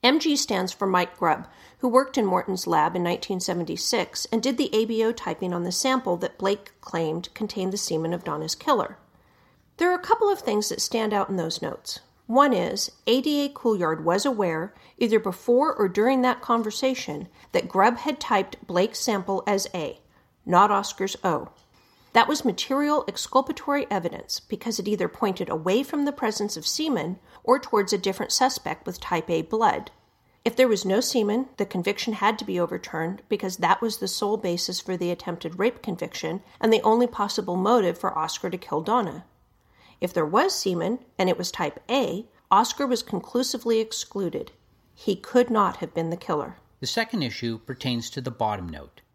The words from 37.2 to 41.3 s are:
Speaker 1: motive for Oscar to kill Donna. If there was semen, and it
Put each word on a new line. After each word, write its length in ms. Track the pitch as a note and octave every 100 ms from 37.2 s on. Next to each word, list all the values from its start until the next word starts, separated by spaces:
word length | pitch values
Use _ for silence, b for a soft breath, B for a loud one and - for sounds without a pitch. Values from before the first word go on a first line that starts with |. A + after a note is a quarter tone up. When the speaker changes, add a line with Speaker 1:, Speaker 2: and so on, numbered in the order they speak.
| G3+ - F#3+ F3+
Speaker 1:
motive 420 | G3 B3 F#3 F3
for 180 | - -
Oscar 320 | D#3+ - F#3+
to 80 | F3+
kill 240 | - D#3
Donna. 420 | E3 A#3+ G3 - - _ _ _ b b b b
If 120 | F3+
there 140 | F3+ D3+
was 260 | F#3+ F4+
semen, 460 | - G3 F3 E3+ B3 - -
and 120 |
it 100 | F#3